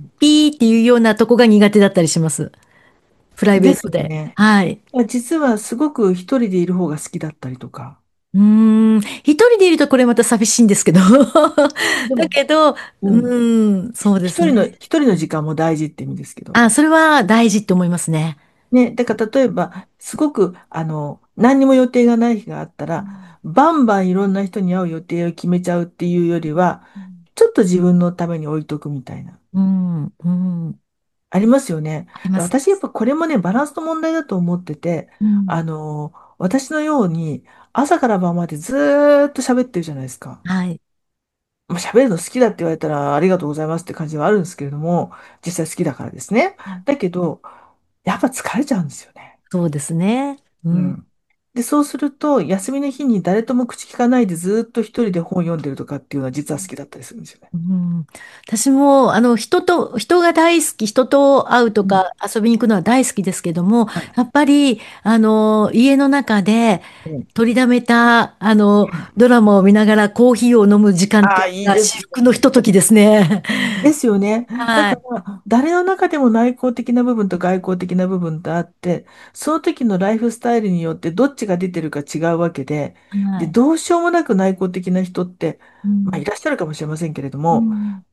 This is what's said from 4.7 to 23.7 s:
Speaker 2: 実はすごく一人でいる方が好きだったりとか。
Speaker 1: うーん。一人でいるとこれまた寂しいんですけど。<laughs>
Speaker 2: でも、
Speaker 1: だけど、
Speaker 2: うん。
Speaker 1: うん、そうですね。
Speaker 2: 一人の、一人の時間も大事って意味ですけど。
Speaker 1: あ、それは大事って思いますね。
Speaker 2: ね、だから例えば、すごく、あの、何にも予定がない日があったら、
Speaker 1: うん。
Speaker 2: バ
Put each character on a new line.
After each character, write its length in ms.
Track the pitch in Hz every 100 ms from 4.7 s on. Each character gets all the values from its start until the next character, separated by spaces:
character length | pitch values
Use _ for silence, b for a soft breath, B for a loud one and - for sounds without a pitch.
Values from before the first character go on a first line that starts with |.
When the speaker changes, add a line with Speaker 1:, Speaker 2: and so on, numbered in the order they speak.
| - _ 254 233
Speaker 2:
実 280 | 247 240 320
は 200 | 269 214
す 180 | - 240
ご 160 | 302
く 220 | 277 190
一 240 | 180 - 269
人 140 | 220
で 60 | 185
い 80 | 175
る 100 | 185
方 120 | 165
が 100 | 151
好 120 | -
き 100 | 165
だ 100 | 156
っ 40 |
た 160 | - 131
り 80 | 123
と 100 | 113
か。 320 | - 127 - _ _ _
Speaker 1:
う 60 | 190
ー 580 | 208 214 220 220 220 220
ん。 20 |
一 320 | 208 - -
人 240 | 302 480 440
で 100 | 370
い 40 |
る 60 | 311
と 100 | 285
こ 100 | 254
れ 80 | 247
ま 80 |
た 100 | 226
寂 220 | - 220 220
し 140 | -
い 40 |
ん 40 | 220
で 80 | 202
す 100 | -
け 60 |
ど。 100 | 175
<laughs> 1040 | 185 269 254 330 311 302 285 - 349 370 247
Speaker 2:
で 80 | 262
も、 0 |
Speaker 1:
だ 140 | 330
け 160 | 277 269
ど、 300 | 311 302 196 B _
Speaker 2:
う 100 | 196
ん。 140 | 226 247
Speaker 1:
う 640 | 247 233 226 214 190 180
ん、 40 |
そ 200 | - 208
う 60 | 190
で 100 | 175
す 100 | 330
ね。 80 | 330
Speaker 2:
一 60 |
人 20 | 226
の、 100 | 175
一 120 | -
人 200 | - 320
の 140 | 269 170
時 120 | 156
間 160 | 156
も 120 | 156 156
大 220 | 165 151
事 80 | 156
っ 40 |
て 140 | -
意 40 | 135
味 80 | 135
で 80 | 135
す 100 | -
け 100 | -
ど。 80 | 233
Speaker 1:
あ、 140 | 226
そ 140 | -
れ 60 | 311
は 340 | 320 320 285
大 260 | 185 226 233
事 80 | 208
っ 80 | 208
て 80 |
思 100 | 180
い 60 | 175
ま 80 | 175
す 140 | -
ね。 260 | 156 160 - _ _ _
Speaker 2:
ね、 200 | 254 247
だ 120 | -
か 120 | 240 214
ら 100 | 220
例 160 | 269 247
え 20 |
ば、 380 | 175 165 190 - _
す 180 | - -
ご 160 | 302
く、 240 | 262 180 180 B
あ 140 | 160 160
の、 340 | 151 147 - _ -
何 240 | 247 269
に 60 | 269
も 80 |
予 140 | 262 247
定 180 | 247 240
が 120 | 233
な 120 | 240
い 100 | 214
日 100 | 165
が 100 | 151
あ 40 |
っ 80 | 156 -
た 100 | 147
ら、 140 | 165 B B B B
Speaker 1:
う 60 | 156
ん。 20 |
Speaker 2:
バ 200 | 180 311